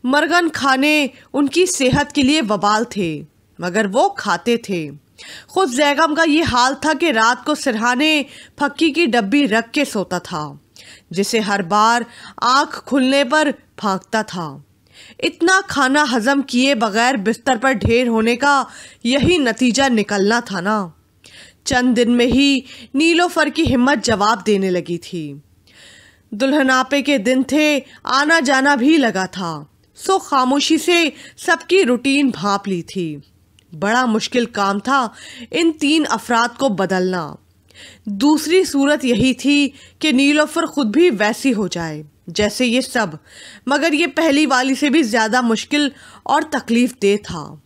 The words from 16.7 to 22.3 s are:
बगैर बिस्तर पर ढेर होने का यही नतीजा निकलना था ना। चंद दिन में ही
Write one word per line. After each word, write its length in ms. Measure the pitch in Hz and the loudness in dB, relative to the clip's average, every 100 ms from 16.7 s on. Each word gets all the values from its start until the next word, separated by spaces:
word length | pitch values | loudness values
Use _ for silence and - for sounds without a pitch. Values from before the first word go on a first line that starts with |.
बगैर 420 | 269 226 202 247 269 | 2 0 0 0 0
बिस्तर 400 | 196 240 - 247 | -2 -2 -2 0
पर 160 | 262 | 0
ढेर 340 | 240 214 233 247 | 0 2 2 2
होने 300 | 220 220 240 | 0 0 0
का 300 | 285 285 247 - - - 233 | 2 2 -2 -12 -20 -8 -2
यही 320 | 269 262 359 | 2 2 2
नतीजा 500 | 254 214 254 233 277 | 2 2 0 2 2
निकलना 520 | 226 202 208 202 233 | 2 0 0 2 0
था 200 | 233 190 | -2 -6
ना। 320 | 180 214 180 - _ _ - - - _ - | -2 -2 -4 -12 _ _ -20 -20 -20 _ -2
चंद 280 | 254 247 | 0 2
दिन 160 | 233 233 | 2 2
में 160 | 240 | 2
ही 380 | 240 | 2